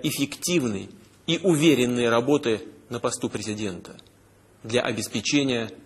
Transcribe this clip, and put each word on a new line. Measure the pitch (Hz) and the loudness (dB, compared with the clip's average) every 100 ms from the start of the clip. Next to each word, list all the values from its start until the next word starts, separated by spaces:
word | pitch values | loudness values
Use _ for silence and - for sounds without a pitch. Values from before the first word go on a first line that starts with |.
эффективной | 151 - 139 - - 175 123 98 101 - - - - | -4 -2 -4 -4 -2 0 0 -4 -8 -16 -20 -8 -4
и | 165 | 0
уверенной | 190 151 160 127 123 120 117 | 2 4 6 6 4 2 2
работы | 117 127 143 123 104 - - - | 4 4 2 2 -2 -4 -18 -10
на | 120 | -6
посту | 123 - 120 | -4 -4 -4
президента, | 107 107 107 104 87 - - - _ _ _ _ _ | -4 -6 -6 -6 -8 -14 -20 -20 _ _ _ _ _
для | 110 120 | -4 -2
обеспечения | - 110 107 113 - 143 135 120 110 - | 0 -4 -6 -6 0 0 2 -2 -4 -10